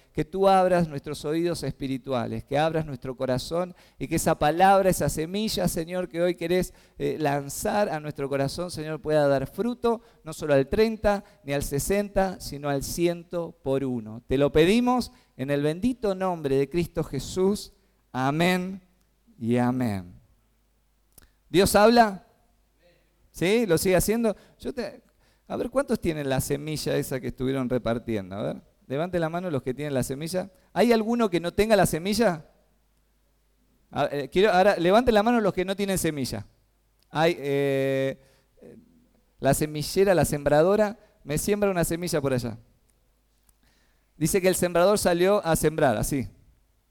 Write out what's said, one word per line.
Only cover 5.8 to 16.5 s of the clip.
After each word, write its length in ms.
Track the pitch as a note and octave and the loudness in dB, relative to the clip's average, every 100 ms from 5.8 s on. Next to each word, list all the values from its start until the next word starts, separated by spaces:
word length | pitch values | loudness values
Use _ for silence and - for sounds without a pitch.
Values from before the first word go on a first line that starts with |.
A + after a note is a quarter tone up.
| E3 F3+ F3+ | -6 -6 -6
que 140 | E3 | 0
hoy 140 | F3+ | 0
querés, 400 | F3 E3+ F3+ F3 - _ - | 0 0 0 0 -6 _ -6
eh, 180 | C#3+ B2+ | -4 -2
lanzar 680 | D3+ C#3+ C#3 - G#3 G#3 G#3 | -2 -2 -4 -6 -2 0 0
a 100 | D#3 | -2
nuestro 300 | D3+ C#3+ C#3 | -8 -8 -4
corazón, 420 | C3+ C#3 - F3+ | -2 -2 -4 -8
Señor, 300 | D#3+ D#3 D#3 | -8 -8 -8
pueda 260 | D3+ D3+ C#3+ | 0 2 4
dar 200 | C3+ C3+ | 2 -2
fruto, 560 | - A#3 A#3+ A#3 A3+ - _ | -4 -4 -2 -2 -2 -6 _
no 120 | D#3+ | -16
solo 180 | - D#3 | -6 2
al 160 | C#3 C3+ | 2 4
treinta 560 | G3+ A3 G#3+ G#3 G3+ - _ | 2 2 2 0 -2 -4 _
ni 120 | C#3 | -6
al 80 | C#3+ | -4
sesenta, 760 | C#3+ C#3 - G3+ G3+ G3 F#3+ F#3+ | -2 -4 0 -2 0 0 -2 -2
sino 280 | - C#3+ C#3+ | -12 -8 -4
al 140 | C#3 | -4
ciento 760 | C3+ B2 E3+ E3+ E3+ F3 E3+ - | -4 -2 -2 -2 -8 -8 -8 -8
por 220 | C3+ C3+ | -4 -2
uno. 380 | C3 A#2+ G#2+ A2+ - | -2 -4 -8 -12 -2
Te 100 | C3 | 2
lo 160 | C#3+ | 4
pedimos 600 | D3+ E3+ A#3 B3 B3 - _ _ - | 6 6 4 2 0 -2 _ _ -10
en 100 | C3+ | -4
el 140 | C#3+ | -2
bendito 520 | D3 E3+ A#3+ B3+ G3+ | -2 -2 -2 -2 -4
nombre 420 | F#3 F#3+ E3+ C#3+ | -2 -2 -2 0